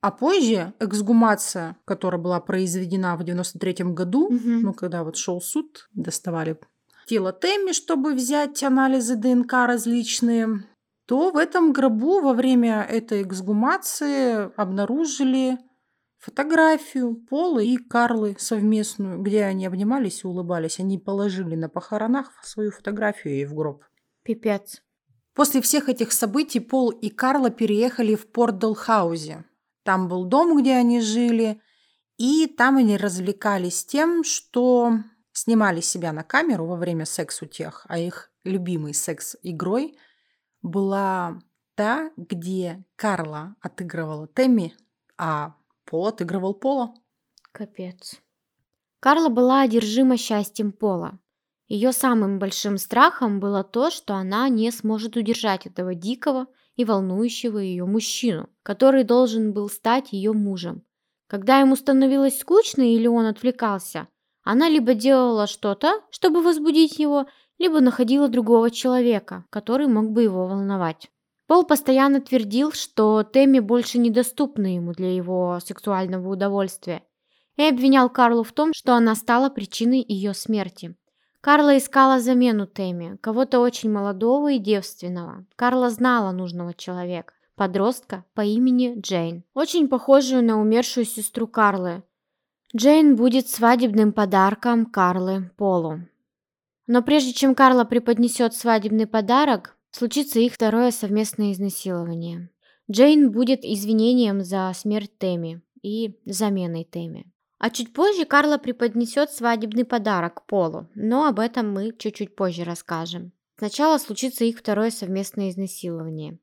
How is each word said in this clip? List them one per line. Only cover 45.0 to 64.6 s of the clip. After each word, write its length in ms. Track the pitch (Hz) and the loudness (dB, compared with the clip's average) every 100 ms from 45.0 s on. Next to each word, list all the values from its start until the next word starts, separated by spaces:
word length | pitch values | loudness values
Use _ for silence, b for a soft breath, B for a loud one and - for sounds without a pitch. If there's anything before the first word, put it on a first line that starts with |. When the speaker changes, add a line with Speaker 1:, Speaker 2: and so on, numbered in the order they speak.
| _ _ | _ _
Speaker 1:
а 380 | 165 151 147 156 _ _ - | -6 -4 -6 _ _ _ -8
Пол 220 | 160 190 | -4 -4
отыгрывал 440 | 220 175 190 190 | -4 -4 -4 -4
Пола. 420 | 202 262 277 233 - _ _ _ _ _ | -4 -2 -2 -4 -10 _ _ _ _ _
Speaker 2:
Капец. 640 | - 214 - 185 185 - - _ _ _ _ _ _ _ _ | -16 -16 -12 -14 -14 -20 -20 _ _ _ _ _ _ _ _
Карла 300 | 262 302 320 | 2 4 4
была 320 | 233 247 269 | 4 4 4
одержима 560 | 269 226 214 220 262 247 | 4 2 0 2 4 2
счастьем 540 | - 214 208 - 214 | 0 -4 -4 -4 -6
Пола. 460 | 196 214 180 170 190 _ _ _ _ _ | -2 -2 -2 -6 -14 _ _ _ _ _
Её 240 | 208 240 | 0 0
самым 460 | 247 269 233 202 196 | 0 0 2 0 -2
большим 380 | 196 196 208 202 | -4 -4 -4 -6
страхом 600 | - 220 294 349 240 202 | -4 4 4 4 -4 -2
было 220 | 202 202 | -2 -4
то, 260 | 196 233 294 | -4 -2 -2
что 240 | - - | -2 -8
она 340 | 196 185 202 269 | -6 -4 -2 0
не 200 | 233 226 | 0 0
сможет 460 | 233 214 220 220 233 | -2 -4 -4 -4 -4
удержать 500 | 214 226 220 190 - | -2 -2 -2 -4 -6
этого 280 | - 180 | -8 -8
дикого 520 | 180 185 262 - 262 262 _ _ - | -6 -6 -4 -2 -4 -4 _ _ -6
и 80 | |
волнующего 760 | 233 202 190 185 233 226 240 208 | 0 0 0 -2 -2 -4 -6 -4
её 280 | 196 180 180 | -6 -6 -2
мужчину, 640 | 214 214 - 247 160 - _ | -2 -2 -4 -2 -4 -8 _
который 420 | - 202 262 269 | -10 4 6 6
должен 480 | 226 240 254 220 214 | 4 4 2 0 -2
был 140 | 208 202 | -4 -6
стать 420 | - 226 247 269 | -6 0 0 -2
её 220 | 196 196 | -4 -2
мужем. 480 | 220 202 185 170 175 _ _ _ _ _ | 0 -2 -4 -8 -12 _ _ _ _ _
Когда 340 | 202 196 262 | -6 4 6
ему 160 | 269 269 | 6 4
становилось 600 | 269 269 269 277 277 269 | 2 4 4 4 2 0
скучно 440 | - 381 453 - | 2 4 4 2
или 240 | 247 226 233 | 2 4 4
он 200 | 233 220 | 2 0
отвлекался, 840 | 220 247 247 226 196 - 165 160 _ _ _ | 0 -2 -2 -2 -4 -8 -12 -14 _ _ _
она 240 | - 226 | -2 2